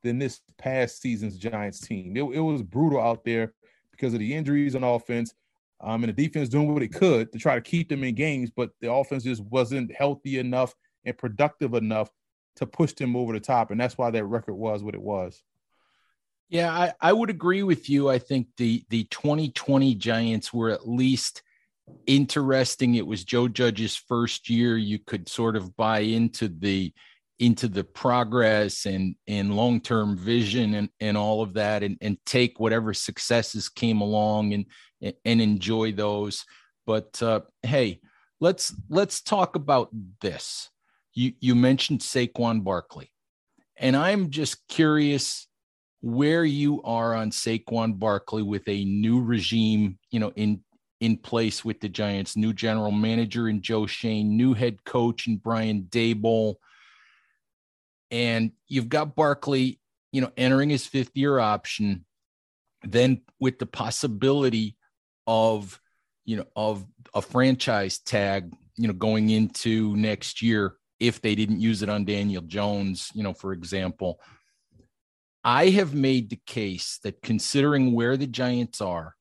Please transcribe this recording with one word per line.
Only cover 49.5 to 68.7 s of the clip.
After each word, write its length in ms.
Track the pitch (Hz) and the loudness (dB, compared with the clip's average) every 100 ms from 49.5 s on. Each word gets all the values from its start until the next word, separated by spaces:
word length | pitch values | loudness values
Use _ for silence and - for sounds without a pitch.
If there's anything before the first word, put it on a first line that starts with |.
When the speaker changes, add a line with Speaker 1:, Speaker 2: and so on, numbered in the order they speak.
| 113 110 107 104 92 _ | 2 2 4 2 -2 _
Speaker 2:
you 80 | 117 | -4
know, 120 | 107 - | -4 -2
in, 260 | 107 104 _ _ _ _ | 0 0 _ _ _ _
in 160 | 113 110 | 0 0
place 480 | - 117 110 - | 0 0 0 -2
with 160 | 113 110 | -8 -6
the 80 | 107 | -6
Giants, 480 | 92 104 101 95 107 | -4 -2 -2 -4 -2
new 160 | 107 | -2
general 400 | 107 113 110 107 | 0 -2 0 0
manager 560 | 104 110 113 113 113 113 | 0 0 0 -2 -2 -2
in 120 | 107 | -2
Joe 260 | - 113 104 | -2 -2 -2
Schoen, 500 | - 117 107 107 107 | -4 -2 0 2 4
new 180 | 127 | 4
head 300 | 110 120 104 | 4 0 -4
coach 420 | - 127 120 117 - | -4 0 0 0 -4
in 120 | 107 | -4
Brian 500 | 110 113 110 107 90 | -2 -2 0 -2 -2
Daboll. 640 | 120 117 110 113 113 110 98 _ _ - _ _ _ _ _ _ _ _ _ _ _ _ | 0 0 0 2 2 0 -4 _ _ -20 _ _ _ _ _ _ _ _ _ _ _ _
And 420 | 120 120 113 113 _ _ | -2 0 2 0 _ _
you've 200 | 135 117 | -4 0
got 280 | 151 151 147 | 0 0 2
Barkley, 640 | 151 143 - 135 131 131 _ _ _ | 2 2 0 2 2 -2 _ _ _
you 80 | 135 | -2
know, 100 | 127 - | -2 0
entering 340 | 127 135 147 | 4 4 4
his 160 | 139 - | 0 0
fifth 300 | 135 123 135 | -4 -2 -2
year 220 | 139 135 | 2 2
option, 640 | 110 104 - - 104 92 - _ _ _ _ _ _ _ | 2 0 -4 -4 -2 -2 -8 _ _ _ _ _ _ _
then 400 | 101 113 127 127 _ _ | -2 2 4 2 _ _
with 180 | 131 127 | -2 -2
the 80 | 127 | -10
possibility 1080 | - 113 - 139 104 135 143 131 113 107 - _ _ _ _ - | -6 -6 -4 -4 0 2 4 2 0 -4 -8 _ _ _ _ 0
of, 540 | 113 113 110 98 - _ _ _ _ | 4 4 2 -6 -18 _ _ _ _
you 120 | - 107 | -6 -6
know, 100 | - | -6
of 320 | - 107 104 95 _ - | -4 -2 -4 -10 _ -8
a 80 | 104 | -8
franchise 760 | - 127 131 127 - 107 95 - | -2 2 4 4 0 0 -2 -6
tag, 540 | - 110 101 98 87 - _ | -2 0 0 -2 -4 -16 _